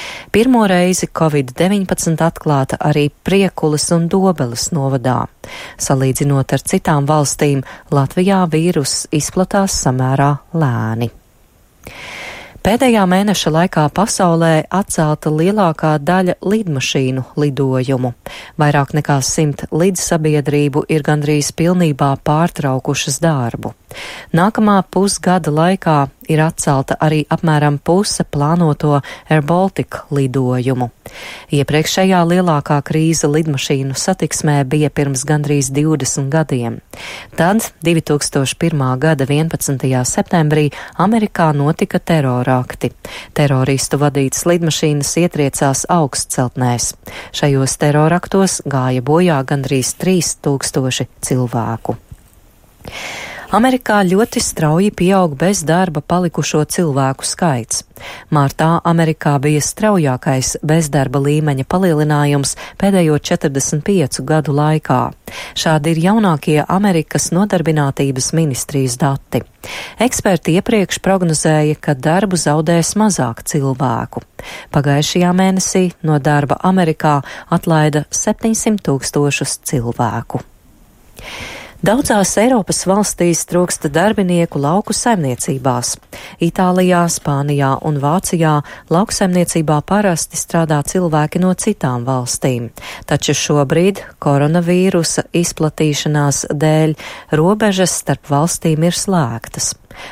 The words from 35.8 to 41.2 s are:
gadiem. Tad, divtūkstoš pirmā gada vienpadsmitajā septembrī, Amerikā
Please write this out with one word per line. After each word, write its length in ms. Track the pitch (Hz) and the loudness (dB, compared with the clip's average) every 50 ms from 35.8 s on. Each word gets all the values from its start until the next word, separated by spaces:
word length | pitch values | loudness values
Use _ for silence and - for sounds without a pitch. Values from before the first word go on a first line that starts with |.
| 151 160 156 139 127 - - 147 135 135 | 2 2 0 0 -2 -4 -4 -4 -4 0
gadiem. 460 | 147 160 151 - 139 123 117 113 113 - - _ - - - - - - - - | 0 0 0 0 -2 -4 -2 -4 -6 -10 -12 _ -20 -18 -16 -16 -16 -16 -18 -8
Tad, 380 | - - 160 180 208 226 - - - _ | -2 0 2 2 2 0 -2 -4 -8 _
divtūkstoš 760 | 160 170 170 160 - - 147 143 - - - 143 135 - - | 0 2 2 2 2 0 0 0 0 -2 -2 -2 -2 -2 -2
pirmā 380 | - 165 165 160 143 131 127 127 | -2 -2 -2 0 0 0 0 0
gada 320 | 127 151 160 160 139 143 | 0 2 2 2 2 0
vienpadsmitajā 800 | 131 143 151 160 165 151 - - 147 139 127 - 131 131 127 127 | 0 0 0 0 0 -2 -4 -4 -4 -4 -2 0 0 0 0 0
septembrī, 640 | - - 208 - - 185 170 156 151 156 156 151 139 - - - - - | 0 -2 -2 -2 0 2 2 2 4 2 2 2 0 -2 -6 -14 -10 -2
Amerikā 560 | - 170 208 240 226 | 0 2 2 4 2